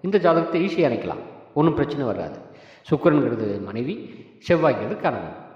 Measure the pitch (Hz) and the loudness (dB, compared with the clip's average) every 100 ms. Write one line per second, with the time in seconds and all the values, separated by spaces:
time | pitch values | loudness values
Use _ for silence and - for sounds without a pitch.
0 | 185 202 175 165 165 175 196 - 151 117 | 2 4 4 4 2 0 0 2 2 2
1 | 92 - - - - 147 160 151 135 143 | -4 -8 -12 -18 -6 2 2 2 -2 -2
2 | 127 95 80 - - - - - - 151 | -4 -4 -6 -10 -18 -20 -20 -20 -4 2
3 | 170 147 123 117 107 98 98 110 127 220 | 4 4 2 0 -2 -4 -6 -6 -6 -8
4 | - - - - - 170 156 113 107 139 | -12 -16 -20 -20 0 4 4 2 -4 -2
5 | 180 107 82 - - | -4 -4 -10 -14 -18